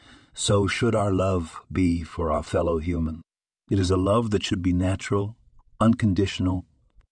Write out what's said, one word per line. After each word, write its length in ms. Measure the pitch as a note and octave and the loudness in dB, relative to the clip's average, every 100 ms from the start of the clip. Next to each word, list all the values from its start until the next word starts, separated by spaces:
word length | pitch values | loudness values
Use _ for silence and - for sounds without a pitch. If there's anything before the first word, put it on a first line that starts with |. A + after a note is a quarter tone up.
| - - _ - | -20 -20 _ -6
so 320 | - G#2 G2 | 0 2 2
should 260 | - A#2 | 0 0
our 180 | A2 G2+ | 2 2
love 480 | F#2+ F#2+ F2+ E2 - - | 2 2 0 -4 -12 -6
be 320 | F#2+ F2+ E2+ | 0 2 0
for 280 | D#2 - E2 | -4 -4 -2
our 120 | D#2 | -2
fellow 340 | - F#2+ E2 E2 | -2 -2 0 -2
human. 460 | D#2+ E2+ D#2+ D#2+ - _ _ _ - | -2 -2 -4 -6 -14 _ _ _ -4
It 80 | G2+ | 0
is 100 | F2+ | 2
a 80 | F#2+ | 2
love 320 | F#2+ A2+ A2+ | 2 2 2
that 140 | G2 | -2
should 180 | - G2 | -2 -2
be 120 | F#2 | 0
natural, 600 | F2+ F#2 F#2+ - G2+ G2+ - _ - _ - | 0 0 -2 -2 -2 -2 -8 _ -20 _ 0
unconditional, 840 | A2+ A2+ G#2+ F#2 F#2+ - F#2 F2+ - _ _ _ _ | 2 4 2 2 0 0 -2 -2 -6 _ _ _ _